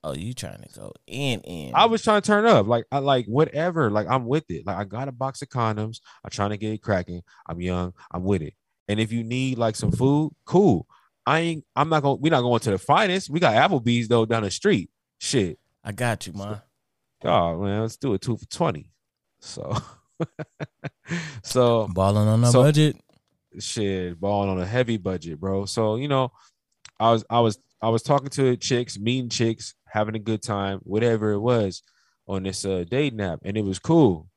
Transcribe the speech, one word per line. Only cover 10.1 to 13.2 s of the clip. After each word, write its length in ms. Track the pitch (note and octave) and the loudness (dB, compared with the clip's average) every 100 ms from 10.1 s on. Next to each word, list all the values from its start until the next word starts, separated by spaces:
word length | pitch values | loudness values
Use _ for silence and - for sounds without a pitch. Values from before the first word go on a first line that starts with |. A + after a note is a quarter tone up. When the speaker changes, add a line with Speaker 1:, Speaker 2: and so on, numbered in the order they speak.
| C#3+ D#3 _ - | 2 0 _ 0
Speaker 2:
cool. 400 | F3 G3+ F2+ - _ _ _ - | 4 6 4 -2 _ _ _ 0
I 140 | D#3 | 0
ain't, 260 | E3+ D#3+ - - | 0 -4 -6 -2
I'm 120 | D3+ | 2
not 160 | D#3+ | 2
gonna, 120 | C#3+ C3 | 2 0
we 140 | D3 | 2
not 120 | D3+ | 2
going 180 | B2 A#2 | 4 2
to 120 | - | 2
the 60 | F#2+ | -2
finest. 520 | - D#3+ G#3+ F#3 | 2 2 2 -2